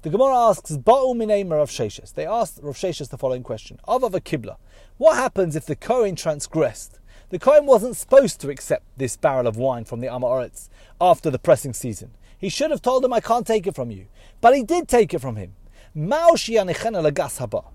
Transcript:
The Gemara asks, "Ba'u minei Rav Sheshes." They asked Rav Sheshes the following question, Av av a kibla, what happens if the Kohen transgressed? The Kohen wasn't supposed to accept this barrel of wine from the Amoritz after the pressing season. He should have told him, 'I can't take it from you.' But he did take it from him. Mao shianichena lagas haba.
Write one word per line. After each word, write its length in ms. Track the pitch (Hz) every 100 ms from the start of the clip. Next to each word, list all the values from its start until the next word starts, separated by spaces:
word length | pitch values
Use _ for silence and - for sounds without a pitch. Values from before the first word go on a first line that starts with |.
The 80 | 156
Gemara 260 | 185 269 262
asks, 400 | 233 185 - 151
"Ba'u 400 | 127 262 262 240
minei 340 | 214 208 190
Rav 180 | 151 147
Sheshes." 460 | - 110 - -
They 120 | - 151
asked 340 | 233 - -
Rav 140 | 143 135
Sheshes 320 | 185 160 139
the 100 | 131
following 240 | 135 127
question, 380 | 120 113 - - -
Av 160 | 247
av 100 | 254
a 60 | 180
kibla, 340 | - 151 110 - - - - -
what 180 | 302 311
happens 400 | 254 - 180 147
if 100 | -
the 80 |
Kohen 400 | 151 - 254 214
transgressed? 840 | 175 170 147 - 160 139 - - - - - -
The 100 | 185
Kohen 260 | - 302
wasn't 320 | 285 240 240 208
supposed 440 | - 269 247 -
to 100 | 139
accept 320 | 131 - 147 - -
this 200 | 131 -
barrel 300 | 147 131 120
of 100 | 110
wine 280 | 131 123
from 160 | 113 117
the 80 | 123
Amoritz 600 | 123 123 131 123 - - - - -
after 300 | 180 165 165
the 80 | 127
pressing 340 | - 147 143
season. 380 | 113 127 104 - - - -
He 120 | 190
should 240 | - 302
have 100 | 277
told 220 | 240 262
him, 80 | 254
'I 80 | 240
can't 260 | - 233 214
take 220 | 220 185
it 80 | 160
from 160 | 123
you.' 140 | 98 92 - - -
But 160 | 233 277
he 80 |
did 240 | 220 349 320
take 260 | 240 170
it 60 | 165
from 160 | 127 110
him. 180 | 92 95 - - -
Mao 360 | 151 160 294 339
shianichena 760 | 330 - 220 185 160 220 202 151
lagas 300 | 147 143 -
haba. 280 | 120 107 -